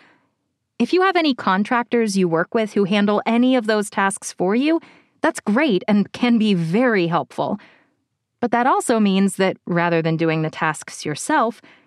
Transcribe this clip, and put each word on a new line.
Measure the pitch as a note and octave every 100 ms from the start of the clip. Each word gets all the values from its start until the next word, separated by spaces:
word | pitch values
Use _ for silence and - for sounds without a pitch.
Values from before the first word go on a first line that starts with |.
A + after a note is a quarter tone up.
| _ _ _ _ _ _ _ -
If | A#3+
you | F4
have | F#4+ F4+
any | D#4
contractors | B3 - F#3+ G#3 A#3+ A#3+ A#3+ A3 F#3+
you | F3
work | D#3+ F3
with | A#3 G#3+
who | G#3
handle | G3 G#3 G#3 G#3 -
any | A#3 B3+ B3+
of | G#3+
those | G#3+ G3+
tasks | - G3 - -
for | - F3+
you, | A#3 D4 E4 - - _ _
that's | D#4 -
great | - G#3+ D#4 F3+ -
and | G#3 F#3+
can | - B3 A#3
be | G#3+
very | F#3 D#3+ G3 B3+ G#3 E3+
helpful. | E3 C3+ - C#3+ G#3 - _ _ _ _ _ _ -
But | A#3+
that | A#3 B3
also | G4 - A#3
means | G#3 F#3+ G3 -
that | F#3+ - -
rather | E3+ E3+ E3+
than | D#3+ D#3+
doing | E3 D#3+
the | D#3
tasks | - D#3+ D#3 - - -
yourself, | D3 - D4+ A3+ - - -